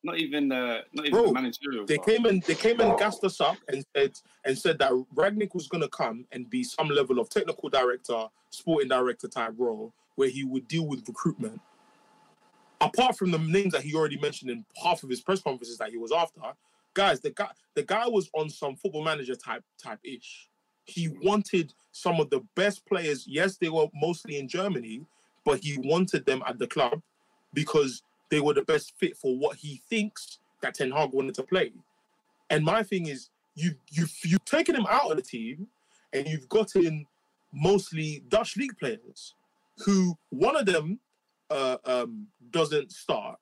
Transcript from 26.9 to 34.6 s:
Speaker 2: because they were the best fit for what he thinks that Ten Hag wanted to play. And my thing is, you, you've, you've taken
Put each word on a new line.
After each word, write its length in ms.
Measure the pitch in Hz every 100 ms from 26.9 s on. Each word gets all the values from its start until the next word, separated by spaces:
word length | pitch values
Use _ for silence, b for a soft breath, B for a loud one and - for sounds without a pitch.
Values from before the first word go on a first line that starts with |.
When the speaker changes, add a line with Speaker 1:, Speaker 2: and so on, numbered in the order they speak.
| 165 - _ _ _ _
Speaker 2:
because 500 | 147 151 156 139 120 _ _ _
they 100 | 151
were 140 | 147
the 80 | 143
best 300 | - 156 - -
fit 200 | 170 -
for 200 | 135 127
what 200 | 147 151
he 260 | 151 135 _
thinks 480 | 226 208 - - - _ _
that 120 | 127
Ten 180 | - 131
Hag 200 | 139 143
wanted 220 | 135 135
to 80 | -
play. 300 | 127 180 - - _ _ _ _ _ _ _
And 160 | 156
my 180 | 156 214
thing 240 | 214 190 160
is, 200 | 135 - _ _
you, 200 | - 170 147 _
you've, 240 | 147 165 -
you've 200 | 165 185
taken 320 | - 302